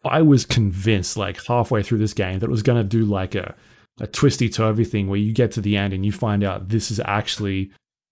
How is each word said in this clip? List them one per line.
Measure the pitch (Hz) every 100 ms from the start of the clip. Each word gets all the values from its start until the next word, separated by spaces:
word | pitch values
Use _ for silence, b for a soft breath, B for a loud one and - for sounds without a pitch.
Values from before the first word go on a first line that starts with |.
| -
I | 156
was | 160 135 -
convinced, | 117 104 92 101 104 87 -
like, | 95 95
halfway | - 120 110 110
through | 98 113
this | 107
game | - 95 95
that | 95
it |
was | 120
gonna | 107 120 104
do, | 113
like, | 110 101 92 101
a, | - - b b b -
a | 107
twisty | - 143 - 117
turvy | - 110 107 113
thing | 107 98
where | 98
you | 104
get | 110 120
to | -
the | 104 104
end | 101
and | 95 98
you |
find | 101 110 104
out | 101 95 95
this | 110 -
is | 104
actually, | - 101 - - 104 98 98 b _ _ _